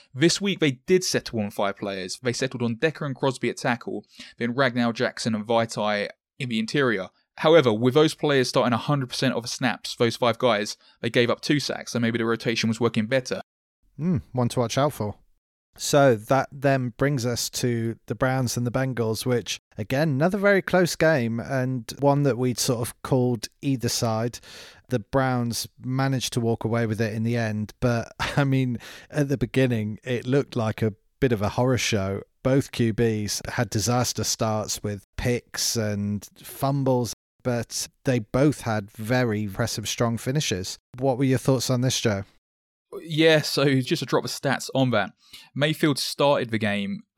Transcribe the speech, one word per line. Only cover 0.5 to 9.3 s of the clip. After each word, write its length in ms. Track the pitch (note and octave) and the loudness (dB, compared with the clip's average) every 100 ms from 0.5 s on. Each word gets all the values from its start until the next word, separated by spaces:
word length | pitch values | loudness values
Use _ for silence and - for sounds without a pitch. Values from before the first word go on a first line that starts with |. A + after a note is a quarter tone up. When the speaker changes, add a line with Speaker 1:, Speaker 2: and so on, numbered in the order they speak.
| E3+ | 0
Speaker 1:
they 220 | D3+ B2+ | 0 0
did 200 | - F3+ | 2 2
settle 340 | F3+ B2 - A2+ | 2 -2 -2 -4
on 140 | G#2 | -4
five 240 | - G2+ G2+ | -2 -4 -2
players. 420 | G#2 F#2+ F#2 - | -6 -6 -8 -6
They 120 | B2+ | -4
settled 280 | A#2 C3 A#2+ | -2 -4 -2
on 140 | A#2+ | -4
Decker 320 | A2+ D#3+ - D3+ | -2 -2 -2 -6
and 80 | |
Crosby 360 | C3 C#3 B2+ B2 | -2 -2 0 -4
at 60 | - | -2
tackle, 480 | C#3 A#2+ - G#2 - - - - | -2 -4 -4 -10 -10 -18 -20 -6
then 160 | A#2+ | -4
Ragnow, 400 | A#2+ C3+ A#2+ A#2 | 0 0 2 0
Jackson, 420 | A2+ A#2 - B2 A2 | 0 -2 -2 -4 -2
and 100 | G#2 | 0
Vaitai 640 | A#2 A2+ - G#2 G#2 G2+ - _ - | 0 0 -2 -2 -2 -4 -10 _ -12
in 80 | B2+ | -4
the 100 | A2 | -4
interior. 520 | A2 D3 C3 G2+ F2+ _ _ - | -2 2 2 0 -4 _ _ -2
However, 360 | D#3+ E3 B2+ | 6 6 6
with 220 | G#2+ B2+ | 4 4
those 220 | C#3 D3+ - | 4 4 2
players 320 | D3+ C#3 B2+ | 2 2 2
starting 240 | C#3 A#2+ | 2 2
a 60 | A2+ | 0
hundred 320 | - C#3+ B2+ | 0 -2 -2
percent 240 | - C3 | -2 -2